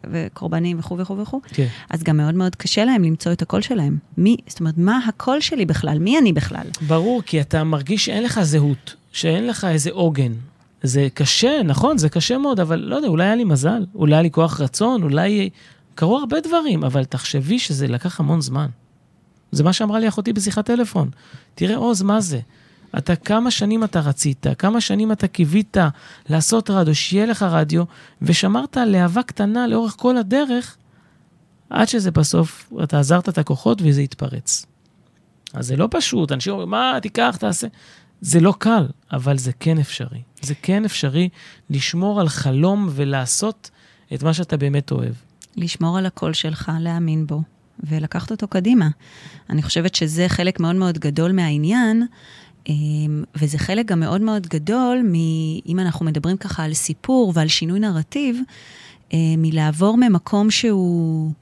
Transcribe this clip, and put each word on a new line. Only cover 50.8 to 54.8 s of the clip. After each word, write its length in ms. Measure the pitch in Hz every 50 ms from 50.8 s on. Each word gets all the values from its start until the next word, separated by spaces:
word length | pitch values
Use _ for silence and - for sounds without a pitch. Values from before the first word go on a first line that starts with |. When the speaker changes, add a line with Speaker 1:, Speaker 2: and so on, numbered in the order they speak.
| 185 180 170
Speaker 1:
גדול 340 | 156 - 147 143 156 165 175
מהעניין, 760 | 190 190 170 156 147 147 151 165 220 254 247 220 220 226 240 240 - - - - - - - - _ _ _ -
אמ, 540 | 151 147 151 151 151 151 151 151 151 151 - _ _
וזה 220 | 147 151 147 147
חלק 280 | 151 - - 190 220 233
גם 140 | 214 190 170
מאוד 220 | 160 - 165 196
מאוד 260 | 214 220 214 208 180
גדול 540 | 165 170 156 151 170 220 254